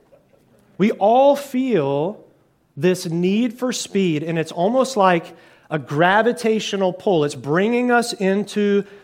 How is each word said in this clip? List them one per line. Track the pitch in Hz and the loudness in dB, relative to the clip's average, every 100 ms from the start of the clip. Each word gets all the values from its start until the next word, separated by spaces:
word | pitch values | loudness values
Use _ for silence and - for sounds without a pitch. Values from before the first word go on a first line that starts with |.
| _ _ _ _ _ _ _ - | _ _ _ _ _ _ _ -2
We | 208 | -2
all | 247 196 247 277 285 | 2 2 4 4 2
feel | - 254 262 202 139 139 165 220 - _ _ _ _ - | -2 -4 0 0 0 -2 -4 -6 -18 _ _ _ _ -4
this | 175 180 180 | -2 -2 -4
need | 170 180 208 247 247 | -2 0 0 -2 -2
for | 254 | -6
speed, | - - 202 185 147 | -6 -4 -2 0 -2
and | 160 165 | -4 -4
it's | 156 | -4
almost | - 185 254 262 220 | -2 0 0 0 2
like | 190 170 - - - _ - | 2 2 -2 -18 -20 _ -8
a | 156 | -8
gravitational | 120 143 175 202 220 240 226 220 - 196 185 | -4 2 4 4 2 0 -2 -2 -2 -2 -2
pull. | 180 220 175 147 | -2 0 0 0
It's | 143 | -4
bringing | 127 165 208 240 247 | -2 0 0 0 2
us | 240 233 | 0 0
into | - 190 196 202 208 202 202 196 - | -2 -2 0 -2 -2 0 0 -2 -10